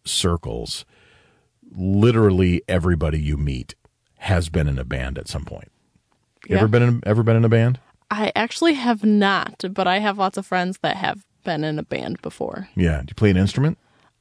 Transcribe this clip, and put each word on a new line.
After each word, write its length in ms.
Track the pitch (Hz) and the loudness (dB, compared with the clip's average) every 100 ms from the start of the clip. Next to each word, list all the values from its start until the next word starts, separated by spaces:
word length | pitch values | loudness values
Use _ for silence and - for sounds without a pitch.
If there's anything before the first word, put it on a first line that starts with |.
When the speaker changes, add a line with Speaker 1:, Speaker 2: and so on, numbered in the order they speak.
Speaker 1:
circles, 800 | - - 90 85 65 57 57 - - _ _ _ _ _ _ _ - | -8 -4 -2 -2 -6 -10 -10 -12 -16 _ _ _ _ _ _ _ -18
literally 880 | 92 95 101 113 113 104 92 92 87 - | -6 -2 4 4 6 4 4 4 2 0
everybody 520 | 92 87 85 80 78 | 0 2 2 0 -2
you 160 | 73 73 | -2 -2
meet 380 | 73 64 - - _ _ _ _ | -2 -4 -10 -18 _ _ _ _
has 260 | - 90 80 | -2 0 0
been 180 | 82 73 | 0 0
in 100 | 65 | -2
a 60 | |
band 320 | 62 65 65 69 | -6 -8 -8 -10
at 100 | - | -10
some 200 | 67 - | -10 -12
point. 260 | - - _ _ _ _ _ _ _ - | -14 -18 _ _ _ _ _ _ _ -2
You 80 | |
Speaker 2:
Yeah. 40 | 95 | 2
Speaker 1:
ever 100 | 107 | 4
been 140 | 120 | 4
in, 200 | 120 120 98 | 4 2 2
ever 160 | 110 | 2
been 140 | 113 113 | 4 4
in 80 | |
a 40 | 113 | 4
band? 320 | 113 117 127 _ _ - | 4 2 0 _ _ -8
Speaker 2:
I 200 | 208 214 - | -4 -2 -2
actually 380 | 233 - 330 | -4 0 0
have 280 | 277 240 220 | 2 0 0
not, 640 | 214 208 196 190 - - 185 | 2 4 4 0 -4 -8 -6
but 140 | 196 185 | -2 0
I 100 | 190 | 0
have 200 | 214 202 | 0 0
lots 180 | 190 196 | -2 -4
of 80 | |
friends 340 | - 185 180 190 | -4 -2 -2 -4
that 140 | 151 190 | -4 -2
have 280 | - 202 _ _ | -4 -6 _ _
been 220 | - 156 | -6 -4
in 140 | 156 151 | -4 -4
a 40 | |
band 380 | - - - - | -6 -8 -8 -10
before. 480 | - - - - 190 - | -10 -8 -8 -10 -8 0
Speaker 1:
Yeah. 220 | 85 73 | 0 0
Do 80 | 67 | -6
you 60 | |
play 160 | - 107 | 0 4
an 80 | 92 | 4
instrument? 400 | 98 - 151 - _ _ _ _ | 2 0 -2 -4 _ _ _ _